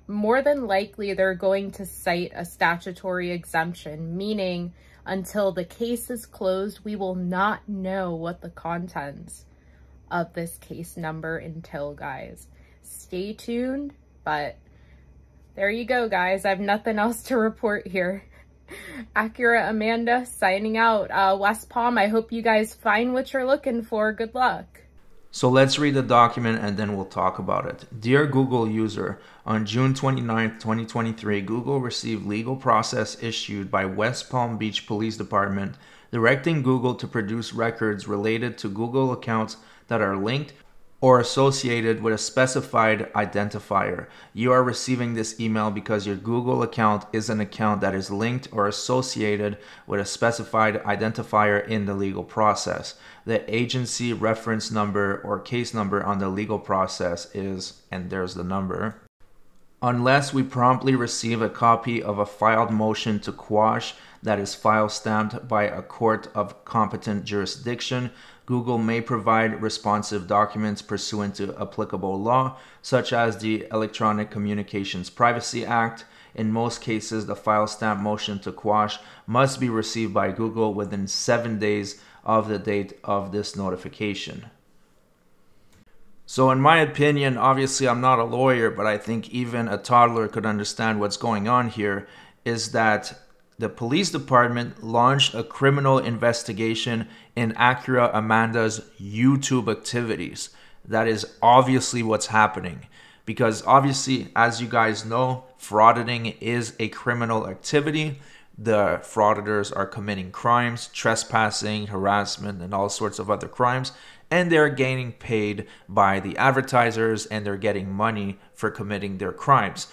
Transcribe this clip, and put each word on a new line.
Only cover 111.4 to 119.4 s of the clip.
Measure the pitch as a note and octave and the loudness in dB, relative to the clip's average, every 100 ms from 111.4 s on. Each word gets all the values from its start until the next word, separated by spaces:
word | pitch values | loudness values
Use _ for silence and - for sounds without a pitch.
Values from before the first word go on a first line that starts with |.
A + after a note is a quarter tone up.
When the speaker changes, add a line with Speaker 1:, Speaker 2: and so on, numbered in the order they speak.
| G#2+ - G#2+ G#2+ G#2+ | 2 0 -4 -4 -4
Speaker 2:
harassment, | G2 G2 G2+ G2 - G2+ G2 | -2 2 2 0 -6 -8 -10
and | F2+ | -4
all | G2 G2+ | -2 -2
sorts | - G#2+ G2+ | -2 -4 -4
of | G2 | -2
other | G2 - | -2 -4
crimes. | - B2 B2+ C3 - - - - | 0 0 0 -4 -10 -20 -18 -2
And | E3+ F3 | 0 4
they're | D#3+ D3 | 6 4
getting | C3+ C3 C3 B2 | 4 0 -2 -6
paid | - - A2 G#2 G#2 - - - | -10 -4 -2 0 -4 -10 -16 -2
by | G#2 G2 G2 | 4 4 4
the | F#2 - | -2 0
advertisers, | C3+ C3 C3 B2+ A#2 A2 A2+ G#2+ - | 2 2 2 2 2 2 0 -2 -4
and | G#2+ G2+ | -8 -6
they're | G2 | -4
getting | G#2 G2 F#2+ | -2 -2 -4
money | G2 A2 G#2+ G2 G2 - | -2 -2 -2 -6 -10 -16
for | - - | -6 -6
committing | - G2+ G2+ G2+ F#2+ | -4 -6 -6 -6 -6
their | F#2 | -6
crimes. | - | -4